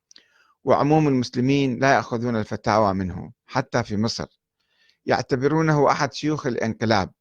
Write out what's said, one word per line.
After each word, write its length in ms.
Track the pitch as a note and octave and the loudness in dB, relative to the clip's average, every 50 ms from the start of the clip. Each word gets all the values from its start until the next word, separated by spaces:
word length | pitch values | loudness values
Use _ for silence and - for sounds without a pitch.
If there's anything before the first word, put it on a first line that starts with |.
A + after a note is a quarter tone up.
| _ _ _ _ _ _ _ _ _ _ _ _ _ | _ _ _ _ _ _ _ _ _ _ _ _ _
وعموم 440 | C3+ A#2+ - C3 C#3+ D3+ D#3 D#3 D3 | 2 2 4 4 4 4 4 4 4
المسلمين 720 | C3+ B2+ A#2+ A#2 - B2 B2 C3 C#3 C#3+ C#3 C3+ B2 A2+ | 2 0 0 -2 -2 -2 0 2 2 2 0 0 -2 0
لا 160 | C3 C3+ C3+ | 2 2 2
يأخذون 400 | A2 A2+ - B2+ A#2 A#2 B2 A#2+ | 2 0 -2 -6 -6 -4 -4 -4
الفتاوى 580 | A2 G#2 - - G2+ - A#2+ G#2+ G#2+ A2 G2+ F#2+ | -4 -4 -6 -8 -6 -2 0 2 2 2 2 0
منه، 380 | F#2+ F#2+ F2+ E2+ F2+ - - - _ _ | -2 -4 -6 -6 -10 -12 -14 -18 _ _
حتى 380 | _ - C3+ C3+ - - B2+ A#2 | _ -6 -6 -4 -2 -4 -4 -4
في 140 | - A2 G2+ | -4 -4 -4
مصر 440 | A2 A2+ - - E2 - _ _ _ _ _ _ _ _ _ _ _ _ _ _ _ | -4 -4 -4 -6 -10 -10 _ _ _ _ _ _ _ _ _ _ _ _ _ _ _
يعتبرونه 880 | - A#2+ - A#2 - C#3+ C3 B2+ C#3 D3+ D#3+ D#3+ D#3+ D#3 D3 C#3 C3+ | -2 -2 -2 -2 -2 -4 -2 0 0 2 2 2 2 2 4 4 2
أحد 220 | C#3 C3 D3 C3+ - | 2 2 -2 -4 -4
شيوخ 340 | - - D3+ D#3 C#3+ - C3+ | -6 -4 -4 -4 -4 -4 -4
الانقلاب، 640 | A#2 - - A2+ G#2 - A#2+ A2 A2+ G2+ F#2 D#2+ - _ | -4 -2 -4 -4 -4 -2 0 2 2 2 0 -2 -6 _